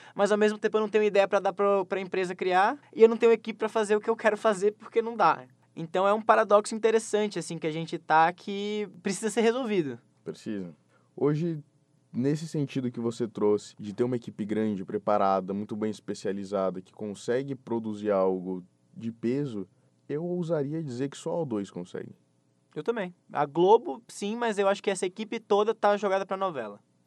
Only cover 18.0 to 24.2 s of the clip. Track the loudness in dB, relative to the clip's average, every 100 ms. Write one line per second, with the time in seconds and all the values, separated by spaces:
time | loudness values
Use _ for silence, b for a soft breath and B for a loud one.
18 | 0 2 2 0 -4 -10 -12 _ _ -12
19 | -12 -6 -4 -2 -4 -8 -10 _ _ _
20 | -10 -8 -6 -6 -4 -4 -4 -6 -8 -6
21 | -6 -8 -8 -6 -4 -4 -6 -10 -12 -12
22 | -14 -18 _ _ _ _ _ -10 -6 -4
23 | -6 -12 _ -4 -2 2 6 6 4 -10
24 | -12 -8